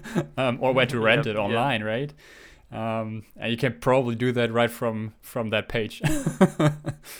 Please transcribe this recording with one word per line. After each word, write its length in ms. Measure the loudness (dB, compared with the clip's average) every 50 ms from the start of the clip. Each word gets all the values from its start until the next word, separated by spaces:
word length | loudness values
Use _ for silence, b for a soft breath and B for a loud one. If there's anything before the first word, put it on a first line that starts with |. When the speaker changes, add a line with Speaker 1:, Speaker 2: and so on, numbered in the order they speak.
Speaker 1:
<laughs> 360 | -8 -6 -4 -4 -4 -4 -4 -2
um, 200 | 0 0 0 0
or 120 | 0 2 4
where 140 | 4 2 2
to 120 | 2 2
rent 280 | 4 4 4 4 4 0
Speaker 2:
Yep, 80 | 0
Speaker 1:
it 20 | -2
Speaker 2:
yeah. 60 | 0
Speaker 1:
online, 380 | 0 0 0 2 2 0 0 -2
right? 280 | -2 -2 -4 -4 -6 -10 B B B B B B B B B B -14
Um, 500 | -10 -6 -4 -4 -2 -4 -4 -6 -8 -10 -12 -14 -14 -8
and 140 | -4 -4
you 60 | -2 0
can 180 | 0 -2 -2 -2
probably 360 | 0 2 4 4 4 2 -2
do 160 | 0 0 0
that 200 | 2 2 0 2
right 200 | 4 2 2 2
from, 420 | 2 -2 -4 -2 -2 -2 -6 -8 -10 _
from 300 | _ -10 -6 -4 -4 0
that 180 | 0 -2 -2 0
page. 320 | -2 -4 -4 -4 -6 -4 0
<laughs> 60 | 0 0 0 0 -4 4 4 4 4 4 2 0 0 0 -2 -8 -10 -10 -10 B B B